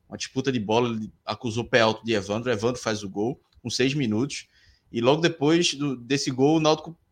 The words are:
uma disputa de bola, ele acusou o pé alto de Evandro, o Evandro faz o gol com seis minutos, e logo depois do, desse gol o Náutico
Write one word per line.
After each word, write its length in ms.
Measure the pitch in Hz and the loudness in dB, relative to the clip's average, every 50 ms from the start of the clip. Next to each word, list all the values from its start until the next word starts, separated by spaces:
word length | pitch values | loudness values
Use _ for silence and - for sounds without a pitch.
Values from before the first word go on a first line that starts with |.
| _ _ | _ _
uma 80 | - - | -12 -12
disputa 340 | - - - 131 135 143 | -10 -6 -6 -4 -2 -2
de 80 | 127 120 | -2 -2
bola, 300 | 101 101 110 117 123 120 | -2 0 2 2 2 0
ele 220 | 117 110 110 101 - _ _ | -2 -4 -6 -10 -12 _ _
acusou 400 | - 107 - - 120 107 117 113 | -8 -8 -6 -6 -6 -4 -4 -4
o 60 | - | 2
pé 120 | - 120 | 4 4
alto 220 | 113 110 107 - - | 6 6 4 0 -2
de 100 | 113 113 | -2 0
Evandro, 360 | 104 92 98 104 113 117 123 | 0 0 -2 -4 -2 0 -2
o 40 | 117 | -2
Evandro 280 | 98 107 123 127 127 | 0 0 -2 -2 -2
faz 220 | - 117 110 101 104 | -4 -4 -4 -4 -6
o 60 | 98 | -8
gol 300 | 98 101 104 120 165 - _ _ _ _ | -4 -4 -2 -4 -4 -6 _ _ _ _
com 80 | _ 120 | _ -8
seis 240 | - - 123 135 139 | -2 0 0 0 2
minutos, 540 | 151 135 110 107 107 131 151 - - - - _ _ _ - _ _ _ _ | 0 -2 0 0 0 -2 -2 -4 -10 -14 -16 _ _ _ -20 _ _ _ _
e 100 | - 113 | -6 0
logo 200 | 117 127 143 160 | 4 4 4 4
depois 540 | 165 165 - - 139 151 165 170 175 170 - | 2 0 0 2 2 2 4 4 2 0 -2
do, 200 | 135 143 147 131 | -2 -4 -4 -4
desse 360 | 120 120 117 139 139 - 151 | -6 -4 -4 -2 -2 -2 -4
gol 260 | 131 123 135 143 160 165 | 0 2 4 4 4 4
o 20 | |
Náutico 380 | 156 151 156 156 - 165 165 - _ _ | 4 4 2 2 -2 -10 -18 -18 _ _